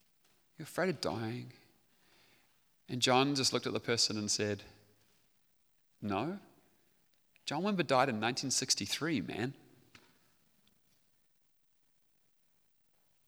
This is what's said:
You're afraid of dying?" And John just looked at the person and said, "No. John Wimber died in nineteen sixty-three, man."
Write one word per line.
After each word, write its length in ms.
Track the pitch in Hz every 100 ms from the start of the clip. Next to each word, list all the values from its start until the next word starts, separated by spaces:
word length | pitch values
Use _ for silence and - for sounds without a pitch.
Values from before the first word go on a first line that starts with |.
| _ _ _ _ _ -
You're 60 |
afraid 260 | 151 - 185
of 100 | 147
dying?" 540 | 76 110 113 123 123 - - _ _ _ _ _ _ _ _ _ _ _ -
And 120 | 123
John 340 | 131 127 139 135
just 180 | 123
looked 140 | 123 123
at 60 |
the 60 | 107
person 380 | - 117 - 107
and 120 | 104
said, 340 | - 104 104 - - - _ _ _ _ _ _ _ _ _ _ _
"No. 380 | 104 98 147 202 - - _ _ _ _ _ _ _ _ -
John 180 | 143
Wimber 220 | 202 185 135
died 240 | 127 139
in 100 | 107
nineteen 320 | 113 127 135
sixty-three, 680 | - - - 107 - 160 127
man." 320 | - - 131 - - - _ - - _ _ _ _ _ _ _ _ _ _ _ _ _ _ _ _ _ _ _ _ _ _ _ _ _ _ _ _ _ _ _